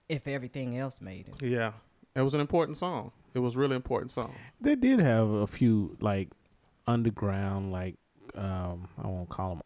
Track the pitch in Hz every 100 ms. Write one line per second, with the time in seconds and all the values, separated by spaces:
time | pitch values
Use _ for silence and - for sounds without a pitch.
0 | - 147 143 139 123 143 127 123 135 -
1 | 95 92 95 - 131 123 110 110 _ _
2 | _ 131 135 147 143 170 156 151 180 147
3 | - - _ 127 123 123 139 131 - 123
4 | 127 - 110 - - _ 262 285 247 254
5 | 147 113 110 107 104 - 120 107 98 -
6 | 107 98 95 - _ _ _ _ - 117
7 | 113 104 101 98 98 98 98 92 92 -
8 | _ _ - - 98 92 90 87 90 -
9 | 101 92 87 - 92 85